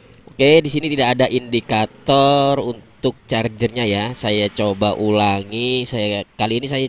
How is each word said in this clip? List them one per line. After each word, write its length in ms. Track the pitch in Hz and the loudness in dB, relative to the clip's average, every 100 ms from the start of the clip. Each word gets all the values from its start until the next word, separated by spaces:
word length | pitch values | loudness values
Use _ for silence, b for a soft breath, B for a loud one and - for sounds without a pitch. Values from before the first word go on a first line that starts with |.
| b b - | b b -18
Oke, 320 | - 135 160 | 0 4 6
di 80 | 147 | 4
sini 240 | 147 156 | -2 -2
tidak 240 | 143 120 123 | 0 0 2
ada 100 | 131 | 2
indikator 1300 | 123 120 117 - 107 110 - - 139 139 143 139 139 | 0 -2 -4 -2 -2 -2 -4 0 4 4 4 2 0
untuk 560 | 117 117 - - 135 - | -4 -8 -14 -6 -4 -4
chargernya 640 | - 113 113 107 117 120 113 | -4 -2 -2 -2 -4 -2 -2
ya. 160 | 101 107 | 0 -2
Saya 400 | 127 113 107 104 | -4 -2 0 0
coba 400 | - 104 98 104 | 0 -2 0 0
ulangi. 960 | - 107 104 104 98 98 110 123 127 123 | 0 0 2 2 0 -4 -6 -2 -2 -4
Saya, 400 | 117 104 101 - - | -4 -4 -4 -8 -4
kali 240 | 110 113 | -2 -2
ini 80 | 135 | -2
saya 160 | 135 | -4